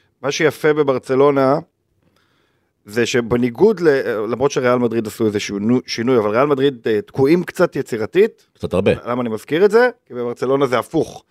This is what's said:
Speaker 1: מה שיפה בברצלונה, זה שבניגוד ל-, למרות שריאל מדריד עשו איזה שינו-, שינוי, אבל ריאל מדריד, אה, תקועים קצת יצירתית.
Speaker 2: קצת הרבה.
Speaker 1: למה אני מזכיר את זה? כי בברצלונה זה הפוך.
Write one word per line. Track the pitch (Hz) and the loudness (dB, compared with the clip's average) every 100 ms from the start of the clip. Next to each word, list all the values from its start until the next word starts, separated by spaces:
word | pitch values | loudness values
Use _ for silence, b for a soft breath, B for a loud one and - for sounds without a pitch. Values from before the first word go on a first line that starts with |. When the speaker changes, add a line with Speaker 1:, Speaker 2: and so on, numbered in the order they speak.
| _ _ | _ _
Speaker 1:
מה | 131 | -8
שיפה | - 151 - 156 | -2 -2 0 0
בברצלונה, | 151 139 127 - 131 143 139 131 156 - _ _ _ _ _ _ _ _ _ _ _ | 2 0 -2 -2 2 4 4 2 0 -4 _ _ _ _ _ _ _ _ _ _ _
זה | 104 110 113 | -6 -2 0
שבניגוד | 123 113 120 123 117 214 175 | 0 0 0 -2 2 2 4
ל-, | 165 135 117 107 107 | 2 2 0 -4 -4
למרות | 117 143 | -2 -2
שריאל | 147 123 123 | 0 0 2
מדריד | 120 117 107 | 0 -2 -4
עשו | - 110 | -2 -2
איזה | 101 | -2
שינו-, | - 101 110 123 - | -4 -4 0 0 -2
שינוי, | - 117 123 | -4 0 2
אבל | 104 | 2
ריאל | 113 147 | 0 0
מדריד, | 135 143 117 120 | 2 0 -2 -2
אה, | 104 | -4
תקועים | - - 135 180 | -4 -2 2 2
קצת | 165 - 170 147 | 0 -2 -2 -2
יצירתית. | 131 110 110 180 220 - _ | -6 -6 -2 2 0 -2 _
Speaker 2:
קצת | _ - | _ -4
הרבה. | 90 104 - 107 | 0 0 -2 -4
Speaker 1:
למה | 123 | -6
אני | 120 | -6
מזכיר | 107 - 160 | -8 -4 0
את | 202 | 2
זה? | 226 247 - _ | 4 2 -2 _
כי | |
בברצלונה | 123 120 117 127 139 135 | -10 -8 -6 -2 0 0
זה | 120 | 0
הפוך. | - 160 120 - _ | 0 -2 -2 -8 _